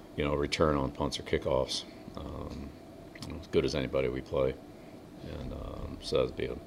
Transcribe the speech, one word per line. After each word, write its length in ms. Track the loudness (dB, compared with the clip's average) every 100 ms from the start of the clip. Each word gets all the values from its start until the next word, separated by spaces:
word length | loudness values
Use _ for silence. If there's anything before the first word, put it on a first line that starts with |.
| -10 0
you 80 |
know, 100 | 2
return 420 | 4 2 6 6 6
on 140 | 2
punts 280 | 2 0 0
or 40 |
kickoffs. 600 | 0 0 4 2 2 -2 -6 -12 -12 -10
Um, 520 | -8 -6 -6 -8 -10 -12 -16 -16 -14 -12 -8
you 60 |
know, 80 | -8
as 60 | 0
good 160 | 4
as 100 | 4
anybody 340 | 2 2 2 2
we 120 | 0
play. 340 | 0 4 4 2 -8 -16 -16 -16 -16 -12 -10 -8
And, 120 | -6
um, 460 | -6 -6 -6 -6 -8
so 180 | 2 4
that'd 180 | 4 2
be 100 | -2
a, 100 | -4